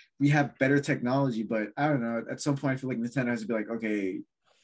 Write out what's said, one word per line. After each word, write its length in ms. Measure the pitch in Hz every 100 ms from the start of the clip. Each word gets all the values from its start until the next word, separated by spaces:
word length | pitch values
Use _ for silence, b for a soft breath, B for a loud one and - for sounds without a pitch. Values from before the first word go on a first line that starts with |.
| B -
we 80 | 143
have 280 | 147 139 -
better 200 | 135 143
technology. 600 | 143 131 120 135 135 113
But 260 | 107 110 104 -
I 120 | 147
don't 120 | 139
know. 220 | 117 117 113
At 100 | 123
some 160 | 151 139
point, 180 | 143
I 20 | 131
feel 120 | 131
like 80 | 117
Nintendo 300 | 120 139 120
has 120 | 117
to 40 | 107
be 60 |
like, 140 | 110 107
"Okay, 500 | 113 110 104 95 - - _ _ _